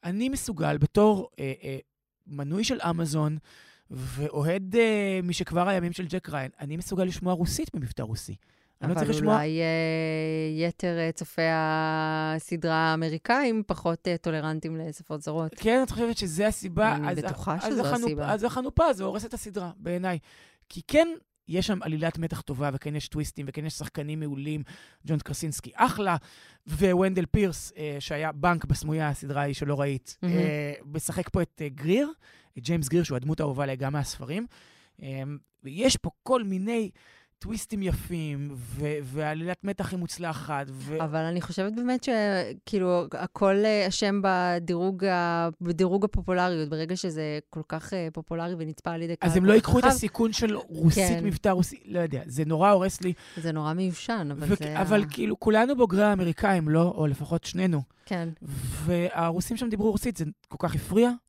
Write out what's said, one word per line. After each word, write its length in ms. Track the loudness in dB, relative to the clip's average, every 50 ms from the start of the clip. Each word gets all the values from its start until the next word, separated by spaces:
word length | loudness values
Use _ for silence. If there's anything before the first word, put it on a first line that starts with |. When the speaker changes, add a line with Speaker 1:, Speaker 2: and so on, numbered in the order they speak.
| -6
Speaker 1:
אני 240 | -4 -2 -2 -2 -2
מסוגל 500 | -2 -4 -4 -6 -4 -2 0 0 2 2
בתור, 520 | 2 4 _ 8 8 8 6 4 0 -6 _ -8
אה, 140 | -6 -6 -6 -8 -8
אה, 140 | -10 -10 -10 -10 _ _ _ _ _ _ _ _
מנוי 380 | -12 -8 -8 -4 -2 -2 0 0
של 140 | 0 -2 0 0 -2
אמזון, 480 | 0 0 0 0 2 2 2 2 0 -4 _ -14 -20 -20 -20 -20 -20 _ _ _
ואוהד, 840 | -10 -8 -8 -8 -6 -4 -6 -4 -2 0 0 0 0 0 -2 0 4 4
אה, 420 | 4 6 4 2 0 0 0 -2 -2
משכבר 460 | -2 -2 -4 -4 -2 0 2 2 2
הימים 240 | 2 0 0 -2 -4
של 140 | -6 -6
ג'ק 220 | -4 -6 -6 -6 -6
ריין, 220 | -6 -6 -6 -8 -10 _
אני 160 | -10 -8 -8
מסוגל 280 | -8 -8 -6 -2 0 0
לשמוע 280 | 0 -2 -2 -2 -2 0
רוסית 360 | 2 0 0 0 -2 -4 -4 -6
במבטא 280 | -6 -6 -6 -6 -6 -6
רוסי. 320 | -6 -6 -8 -8 -10 -14 -14 _ _ _ _ _ _ _ _ -2
אני 80 | 0
לא 40 | 0
צריך 120 | 2 2 0
Speaker 2:
אבל 80 | 2
Speaker 1:
לשמוע 180 | 2 4 4 4
Speaker 2:
אולי, 260 | 4 4 2 0 0
אה, 1040 | 2 2 2 2 2 0 0 0 0 0 -2 -2 -2 -2 -2 -2 -2 -2 -2 0 -2 -2
יתר, 300 | -2 _ -2 -2 0 0
אה, 140 | 0 -2 -2
צופי 300 | -4 -8 -8 -2 0 2 2
הסדרה 1200 | 2 2 2 2 2 2 2 0 0 0 0 0 0 0 0 -2 -2 -4 -4 -4 -6 -2 0 2 2
האמריקאים 880 | 4 4 4 4 2 2 0 -2 -4 _ 2 2 2 4 2 0 0 -2
פחות, 420 | -2 -4 -2 0 -2 -2 0 _ -2
אה, 80 | -2
טולרנטים 600 | -2 -2 -2 -2 -2 -2 -2 -4 -4 -4 -6 -8
לשפות 460 | -6 -8 -8 -10 -12 -12 _ -10 -8 -6
זרות. 300 | -6 -4 -4 -4 -4 -6
Speaker 1:
כן, 260 | -2 2 4 4 4 4
את 80 | 2
חושבת 260 | 0 -2 -2 -2 -2
שזה 300 | -2 -4 -4 -2 0 2
הסיבה? 480 | 0 0 0 -6 -6 0 2 2 4 2
Speaker 2:
אני 120 | 2 -2 -2
Speaker 1:
אז 80 | -2 -2
Speaker 2:
בטוחה 380 | -4 -4 -6 -4 -4 -4 -4
Speaker 1:
אז 160 | -2 -2 -2 0
Speaker 2:
שזו 100 | 0 0
Speaker 1:
החנופ-, 120 | 0 0 0 0
Speaker 2:
הסיבה. 280 | -2 -2 -2 -2 -2 -2
Speaker 1:
אז 120 | 0 0
החנופה 400 | -2 -2 -2 -6 -2 2 4 4
הזו 200 | 4 4 0 -2
הורסת 220 | -4 -4 -6 -8 -8
את 60 | -10
הסדרה, 360 | -10 -12 -8 -8 -8 -8 -8 -10
בעיניי. 420 | -10 -6 -4 -4 -2 -2 -2 -4 -4 -6 -12 -20 -20 -20 -20 _ _ _ _
כי 120 | -16 -16 -10 2
כן, 200 | 4 6 6 6 2 -8 _ _ _ _ _ -4
יש 180 | -2 -2 0
שם 160 | 0 -2 -2 -2
עלילת 360 | -4 -4 -2 -2 -2 -2 -2
מתח 220 | -6 -6 -6 -8
טובה, 300 | -8 -8 -6 -4 -2 -2 -2
וכן 240 | -4 -6 -6 -6
יש 120 | -6 -8 -6
טוויסטים, 380 | -6 -6 -6 -6 -6 -10 -10 -8
וכן 180 | -8 -8 -8
יש 60 | -8 -8
שחקנים 460 | -8 -10 -10 _ -8 -8 -6 -6 -6
מעולים, 420 | -6 -6 -6 -6 -6 -6 -6 -6 -6 -10 -14 -20 -20 -20 _ _ _
ג'ון 120 | -2 -2 -2
קרסינסקי 520 | -2 -4 -8 -6 -4 -6 -6 -6 -10 -12 0
אחלה, 420 | 2 2 2 2 0 0 0 0 0 -2 -8 -20 -20 -20 -20 -20 _ _
ווונדל 600 | -8 -2 2 4 4 6 6 4 2 2 0 -2
פירס, 460 | 2 2 2 2 2 0 -4 -10 -14 -12
אה, 200 | -10 -8 -8 -8 -8
שהיה 320 | -6 -6 -4 -4 -4 -4 -4
בנק 320 | 0 2 2 2 2 2
בסמויה, 440 | 0 -2 0 0 -2 -2 0 0 0
הסדרה 320 | -2 -4 -6 -4 -2 -2 -2
ההיא 120 | -2 -2
שלא 260 | -4 -2 -2 0 0
ראית, 380 | 0 -2 -2 -4 _ -10 -14 _ -2
Speaker 2:
מהמם. 140 | 0 2
Speaker 1:
אה, 360 | 2 2 2 0 -2 -4 -6 -8 -10 -14 -8 -8
משחק 340 | -6 -6 -4 -4 -4 -6 0
פה 140 | 0 0 0
את, 200 | 0 _ -10 -8
אה, 40 | -8
גריר, 440 | -8 -6 0 2 4 4 4 0 -2 _ _ -20 -20 -20 _ _ _ -10
את 40 | -4
ג'יימס 260 | 0 0 0 0 2
גריר, 140 | 2 2 2
שהוא 120 | 2 -2
הדמות 240 | -4 -2 -2 -2 0
האהובה 220 | -2 -2 -2 -2 -4
עליי 140 | -4 -4
גם 160 | -4 -4 -2 -2
מהספרים. 540 | -2 -2 -4 -6 -10 -8 -6 -6 -6 -6 -8 -12 -20 -20 -20 _ _ _ _ _ _ -12
אה, 200 | -10 -10 -8 -8 -8 -10 -12 _ _ _ _ _
ויש 320 | -14 -8 0 2 2 2
פה 140 | 2 _ -8 -10 _ _
כל 220 | 0 0 0 2
מיני... 460 | 0 -2 -2 -2 -2 -2 -2 -2 -4 -8 _ _ -20 -20 -20 _ _ _ _
טוויסטים 440 | -10 -8 -8 -8 -8 -6 -6 -4 -2
יפים, 640 | 0 -2 -2 -2 -6 -6 -4 -4 -4 -4 -6 -6 -8 -8
ו-, 300 | -10 -12 -10 -8 -4 -4 -4 -4 -4 -6
ועלילת 640 | -6 -6 -4 -4 -2 -4 -4 -4 -6 -6 -6 -4
מתח 260 | -6 -4 -4 -4 -4
היא 80 | -4 -4
מוצלחת, 680 | -6 -6 -6 -8 -6 -6 -6 -6 -6 -6 -4 -4 -4 -6
ו- 340 | -10 -12 -10 -6 -4 -4 -4
Speaker 2:
אבל 140 | -2 -2 -2
אני 200 | -2 0 -2 -4
חושבת 320 | -4 -4 -4 -4 -2 -2 -2
באמת 280 | -2 0 0 0 0 0
שכאילו, 1000 | 0 0 2 2 2 2 0 -2 -4 -8 -12 _ -2 0 0 2 4 4 2 2 -2 -6
הכל, 400 | -6 -8 -8 _ 2 4 4 6 6 4
אה, 240 | 4 4 4 2 0
אשם 320 | 0 0 0 2 2 2 2
בדירוג 800 | 2 2 4 2 2 0 0 0 -2 -2 0 0 0 0 0 0
ה-, 440 | 2 2 2 2 2 2 0 0 0 -2 _
בדירוג 440 | -2 -2 2 2 2 4 4 2 2
הפופולריות, 640 | 2 0 0 0 2 2 2 2 2 2 0 0 -2
ברגע 280 | -2 -4 -2 -4 -4
שזה 420 | -4 -4 -4 -4 -2 -4 -4 -4 -6 -8 _
כל 100 | -10 -10 -8 _
כך, 260 | -6 -8 -6 -6 -6
אה, 140 | -4 -4 -4 -6
פופולרי 420 | -8 -8 _ -6 -4 -4 -4 -4 -4
ונצפה 320 | -6 -6 -8 -6 -6 -6
על 120 | -4 -4 -4
ידי 100 | -4 -4 0
Speaker 1:
אז 120 | 2 4 4
Speaker 2:
קהל 60 | 6
Speaker 1:
הם 60 | 8
Speaker 2:
כל 20 |
Speaker 1:
לא 60 | 10 8
Speaker 2:
כך 40 |
Speaker 1:
ייקחו 220 | 8 8 8 4 6
את 60 | 8
Speaker 2:
רחב. 100 | 6 6
Speaker 1:
הסיכון 380 | 4 2 -4 0 2 2 2 2
של 240 | 0 0 0 0
רוסית, 520 | -2 -6 -8 -6 4 6 6 6 8 6 4
Speaker 2:
כן. 160 | 4 2 2
Speaker 1:
מבטא 240 | 0 -2 2 2 2
רוסי, 280 | 4 4 2 0 0 -14 -14
לא 140 | -4 -2 -2
יודע, 220 | 0 0 -2 -4 -6
זה 180 | -6 -2 -2 0
נורא 260 | 0 4 6 6 8
הורס 300 | 8 6 4 2 -2 -2
לי. 120 | -4 -4 -4 -4 -8 -16 -12
Speaker 2:
זה 160 | -8 -6 -4 -2
נורא 200 | -2 -2 -2 -2
מיושן, 560 | 0 -2 -2 -2 -4 -4 -4 -4 -2 -2 -4 -4
אבל 200 | -4 0 0 0
Speaker 1:
ו- 40 |
Speaker 2:
זה 240 | 0 0 -4 -2 -2
Speaker 1:
אבל 220 | 2 4 4 4 4
Speaker 2:
ה- 40 |
Speaker 1:
כאילו, 340 | 2 -2 -4 -2 -2 -2 0
כולנו 360 | 2 4 6 6 6 4 4
בוגרי 280 | 4 4 4 6 4 4
האמריקאים, 640 | 4 4 4 2 0 0 2 2 2 4 4 4 4
לא? 240 | 4 6 6 4 4
או 100 | 2 0
לפחות 380 | 0 0 -2 -2 -2 -2 -2 -2
שנינו. 380 | -4 -4 0 2 2 2 0 -2 _ _ _ _
Speaker 2:
כן. 220 | -6 -4 -4 -4 -6 -8 -10 -12
Speaker 1:
והרוסים 1120 | -10 -8 -6 -6 -6 -6 -4 -2 0 0 2 0 0 0 0 0 0 0 -2 -2 -2 -4
שם 120 | -4 -2 -2
דיברו 220 | -2 2 2 2
רוסית, 260 | 2 2 0 -2 -2
זה 80 | -2 -4 -6 -6 _ _ _
כל 80 | -8 -2 -2 0
כך 60 | 0
הפריע? 360 | 0 -2 2 4 6 6 6 4 0 _